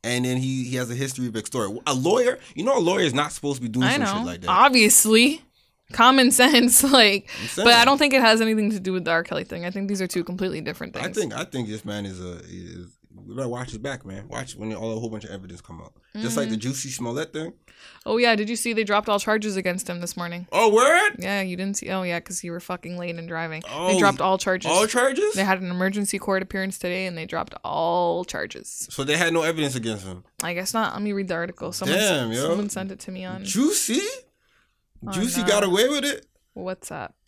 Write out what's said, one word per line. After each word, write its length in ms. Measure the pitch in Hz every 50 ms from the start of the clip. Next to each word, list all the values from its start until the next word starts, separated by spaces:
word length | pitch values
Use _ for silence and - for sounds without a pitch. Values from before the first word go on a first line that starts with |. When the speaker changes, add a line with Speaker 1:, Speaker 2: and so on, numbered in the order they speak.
| -
Speaker 1:
and 220 | 147 123 123 123
then 120 | 127 127
he, 280 | 127 131 131 131 131 127
he 100 | 123 127
has 160 | 127 127 117
a 40 | 123
history 300 | 123 139 135 127 127 127
of 100 | 120 110
extortion. 440 | 113 104 - - 127 107 98 104 120 -
A 80 | - 139
lawyer, 420 | 131 131 165 208 254 247 240 247 - - - -
you 100 | - 175
know, 140 | 247 277
a 20 | 247
lawyer 220 | 175 165 185 -
is 140 | 160 151 123
not 160 | 139 147 147
supposed 240 | - - - 143 139
to 60 | 123 120
be 60 | 117
doing 180 | 107 123 127
Speaker 2:
I 60 | 208 254
Speaker 1:
some 80 | 285
Speaker 2:
know. 120 | 269 202 -
Speaker 1:
shit 80 | - 240
like 140 | 254 - -
that. 80 | - -
Speaker 2:
Obviously. 920 | 185 185 240 285 254 247 220 214 254 - - 220 220 226 247 294 311 320 - _ _ _ _ _ _ _ _ _
Common 400 | - - 233 247 262 269 254 247
sense, 500 | - - 247 277 302 240 240 240 233 - -
<laughs> 80 | 277
like, 380 | 277 262 226 208 196 202 - - - -
Speaker 1:
I'm 80 | 202 -
saying. 160 | - - 202
Speaker 2:
but 80 | 240 240
I 100 | 233 240
don't 140 | 254 277 277
think 160 | 302 285 254
it 60 | 262
has 200 | 240 226 220 226
anything 300 | 226 220 220 214 214 202
to 80 | 220 196
do 140 | 185 190 185
with 120 | 185 165
the 60 | 165
R. 100 | 165 165 170
Kelly 200 | - 170 156 180
thing. 200 | - 190 175 170
I 60 | 175
think 200 | 185 196 196 196
these 120 | 202 190
are 60 | 190
two 160 | 180 - 180 170
completely 360 | - 175 185 196 185 156 151
different 360 | 160 - 156 - 156 - -
Speaker 1:
I 80 | - -
Speaker 2:
things. 140 | 170 180 -
Speaker 1:
think, 140 | 190 131 107
I 80 | 123 170
think 240 | 185 - 131 117
this 180 | 104 107 110 -
man 220 | - 104 104 104
is 120 | 98 95 90
a, 200 | 92 90 87 80 - -
is, 480 | - 92 90 87 85 87 87 85 _ _ _ _ 90
we 220 | 92 98 98 101
better 140 | 127 135 123
watch 200 | 120 123 127 123
his 80 | -
back, 260 | 107 113 139 135 123 -
man. 240 | 98 95 101 98
Watch 280 | - 110 120 131 127 -
when 180 | - 107 110 110
all, 240 | 92 110 113 110
a 20 | 110
whole 100 | 117 113
bunch 160 | 110 107 104
of 40 | -
evidence 320 | - 92 95 90 87 87
come 200 | - - 85 80
out. 120 | 80 - _ _ _ _ _
Just 200 | 208 113 120 120
like 140 | - 139 113
the 60 | 110
Speaker 2:
Mm-hmm. 60 | 110
Speaker 1:
Juicy 280 | 107 127 135 131 - 139
Smollett 420 | 127 - 120 117 120 139 160 160
thing. 220 | - 156 156 170 - _ _ _ _ _ - - - - _
Speaker 2:
Oh 100 | - 214
yeah, 160 | 233 240 233 226
did 140 | 208 214 208
you 60 | 240
see 180 | 220 - 240 226
they 100 | 220 220
dropped 220 | 202 208 208 208
all 120 | 220 208 202
charges 360 | - - 214 220 208 214 196
against 320 | 190 185 185 180 190 -
him 120 | - 175 175
this 160 | 175 170 -
morning? 300 | - 175 170 170 175 180 -
Speaker 1:
Oh, 220 | - 185 226 220 208
word? 440 | 220 247 285 330 349 415 415 - -
Speaker 2:
Yeah, 220 | 180 196 202 202
you 140 | 190 185 180
didn't 220 | 180 190 196 196
see. 120 | - - -
Oh 100 | 190 190
yeah, 180 | 185 180 170 170
'cause 220 | - - 180 - -
you 80 | 175 170
were 80 | 180
fucking 360 | - - 185 175 - 175 180
late 180 | 175 175 160 170
and 120 | 170 165
driving. 340 | 170 170 165 170 165 160 156 170 -
Speaker 1:
Oh, 240 | 131 147 170 185 185
Speaker 2:
They 60 | 185
dropped 220 | 202 196 190 123
all 180 | 147 190 190 190
charges. 320 | - 196 185 185 - -
Speaker 1:
all 160 | 160 185 208
charges? 480 | 220 - 247 247 269 269 285 415 427 427
Speaker 2:
They 80 | 202 196
had 180 | 196 190 185
an 80 | 185 180
emergency 480 | 180 180 185 196 196 208 202 196 -
court 240 | 190 - - 190 190
appearance 380 | 190 190 - 190 190 190 185 -
today, 260 | - 180 180 185 190
and 100 | 185 175
they 120 | 165 160
dropped 260 | 180 - - - - - - -
all 600 | - - - 165 170 170 180 175 170 170 170 180
charges. 640 | - - - - - - - - - - - - -
Speaker 1:
So 140 | - - 135
they 140 | 135 147
had 140 | 165 180 165
no 120 | 165 165 156
evidence 320 | 160 165 156 151 139 127
against 300 | 131 113 113 110 101 95
him? 160 | 95 90 90 - _ _ _
Speaker 2:
I 140 | - 165 175
guess 180 | 170 190 185 -
not. 200 | 226 220 - -
Let 100 | - 208
me 80 | 208
read 160 | 202 196 196
the 80 | 180 175
article. 360 | 165 170 180 - - - -
Someone 280 | 180 - - 139 151 196
Speaker 1:
Damn, 320 | 214 202 180 143 123 110
Speaker 2:
s-, 60 | 110
Speaker 1:
yo. 100 | 120 139
Speaker 2:
someone 220 | 160 170 202 208 208
sent 200 | - 190 190 190
it 80 | 190 -
to 100 | - -
me 140 | 185 185 185
on 180 | 185 185 185 196
Speaker 1:
Juicy? 580 | 196 190 196 269 320 415 - - - 220 302 403 440 539 523 - _ _ _ _ _ _ _ _ _ _ _ _ _ _ - -
Speaker 2:
on, 60 | 214
Speaker 1:
Juicy 300 | 190 180 208 247 262 269
Speaker 2:
uh, 40 | 208
Speaker 1:
got 180 | 185 202 208 202
away 240 | 190 175 196 233 262
with 160 | 294 285 277
it? 200 | 285 277 - _ _ _ _ _ _ _
Speaker 2:
WhatsApp. 560 | 208 185 185 185 _ - - - 156 110 - _ _ _